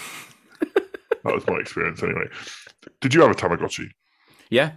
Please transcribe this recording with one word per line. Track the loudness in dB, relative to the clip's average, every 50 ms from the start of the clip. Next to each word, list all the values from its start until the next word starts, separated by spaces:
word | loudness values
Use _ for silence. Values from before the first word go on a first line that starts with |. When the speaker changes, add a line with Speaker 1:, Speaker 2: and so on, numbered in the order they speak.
| -16 -16 -16 -18 -18 -20 -20 _ _ _ _ -6 -4 -2 -2 -2 -2 -4 -14 -10 _ -6 -4 -4 -2
Speaker 1:
That | -2 -2
was | -2 0
my | -2 -2
experience | -4 -4 -6 -4 -4 -4 -4 -4 -4 -4
anyway. | -2 -2 -4 -6 -8 -10 -14 -16 -16 -16 -18 -20 -20 -20 _ -20 -20 _ -4
Did | -2 2 6
you | 8
have | 8 8
a | 6
Tamagotchi? | 4 0 0 0 0 -2 -4 -6 -6 -10 -12 -16 _ _ _ _ _ _ _ _ _ _ 0
Speaker 2:
Yeah, | 2 2 2 2 -2